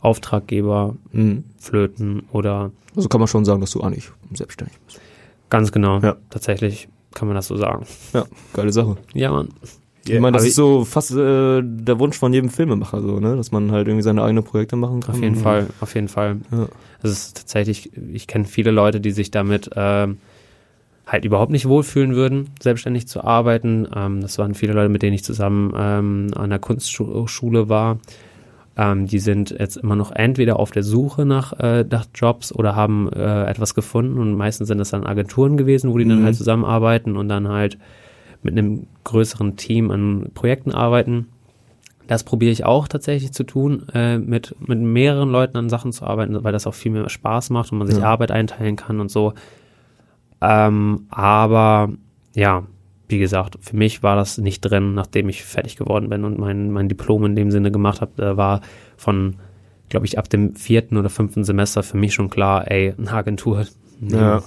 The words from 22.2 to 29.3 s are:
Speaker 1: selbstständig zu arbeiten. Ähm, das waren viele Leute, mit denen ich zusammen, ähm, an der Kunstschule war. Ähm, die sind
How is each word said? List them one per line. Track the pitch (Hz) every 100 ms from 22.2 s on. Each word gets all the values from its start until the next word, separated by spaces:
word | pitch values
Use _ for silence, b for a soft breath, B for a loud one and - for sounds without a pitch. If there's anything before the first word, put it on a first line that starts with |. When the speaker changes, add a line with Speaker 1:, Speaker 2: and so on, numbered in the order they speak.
| 131 135 139 -
Speaker 1:
selbstständig | 127 120 - 123 120
zu | -
arbeiten. | - 117 120 117 117 113 110
Ähm, | - 98 98
das | 98 -
waren | 101
viele | 101 104
Leute, | 107 104
mit | 101
denen | 101
ich | 101
zusammen, | - 110 101 101 101 -
ähm, | 101 104 101 101 101
an | - 104
der | 101
Kunstschule | - 120 - - 107 113 113 - 120 117 107
war. | 107 113 113 B B B B B B B -
Ähm, | 104 98 98
die | 104
sind | 104